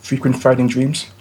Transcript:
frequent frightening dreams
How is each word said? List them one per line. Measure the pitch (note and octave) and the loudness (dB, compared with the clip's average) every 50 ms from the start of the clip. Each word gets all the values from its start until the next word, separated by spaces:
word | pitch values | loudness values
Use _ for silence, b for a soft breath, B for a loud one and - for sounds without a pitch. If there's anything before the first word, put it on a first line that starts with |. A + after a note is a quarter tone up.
| - | -8
frequent | - C#3+ B2+ - C3 B2+ - | -6 -4 -2 0 0 0 2
frightening | - C3 C3 B2 B2 B2 | 2 2 2 4 2 0
dreams | A#2+ B2+ C3 C#3 D#3 - - - - - | 0 0 -2 -2 -2 -6 -8 -12 -18 -20